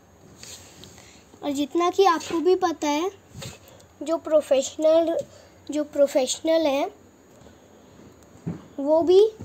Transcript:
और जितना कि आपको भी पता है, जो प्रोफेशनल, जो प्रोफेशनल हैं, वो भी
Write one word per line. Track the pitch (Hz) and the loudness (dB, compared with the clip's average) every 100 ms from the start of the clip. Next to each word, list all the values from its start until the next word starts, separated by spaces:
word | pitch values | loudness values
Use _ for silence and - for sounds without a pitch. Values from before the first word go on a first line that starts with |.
| _ _ - - - - - - - - - - _ - | _ _ -20 -20 -20 -20 -20 -20 -20 -20 -20 -20 _ -12
और | 294 | -8
जितना | 277 285 339 349 | -6 -4 -2 0
कि | 359 381 | 2 2
आपको | 311 - 339 | 2 -4 -2
भी | 320 359 | 0 2
पता | 359 311 302 | 0 -2 -4
है, | 294 381 - _ - - - - - - _ | -2 -4 -8 _ -18 -18 -20 -20 -20 -20 _
जो | 285 330 | -6 -6
प्रोफेशनल, | 330 311 - 269 269 - 311 320 330 339 - - - - - | 2 0 2 0 -2 -2 2 4 2 -2 -8 -16 -20 -20 -8
जो | 294 | -6
प्रोफेशनल | 294 285 277 302 254 - 320 330 | -4 0 2 2 -2 -4 0 0
हैं, | 311 277 370 - - _ _ - - - - - - - - - - - - - - - | 2 0 -4 -8 -20 _ _ -20 -20 -20 -20 -20 -20 -20 -20 -20 -20 -14 -12 -12 -14 -8
वो | 277 320 | 0 0
भी | 320 381 440 - | 4 4 4 0